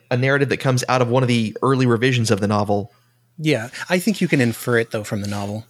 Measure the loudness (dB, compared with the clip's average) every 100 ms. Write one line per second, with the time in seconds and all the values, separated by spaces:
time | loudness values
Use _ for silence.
0 | _ -2 0 2 0 0 0 0 0 2
1 | 2 2 2 2 0 -2 0 2 2 2
2 | 2 2 2 0 2 0 0 -2 -4 _
3 | _ _ _ -6 -2 -2 -2 -12 -2 0
4 | 0 -2 0 2 2 0 0 0 0 -6
5 | -6 -6 -4 -6 -6 -8 -10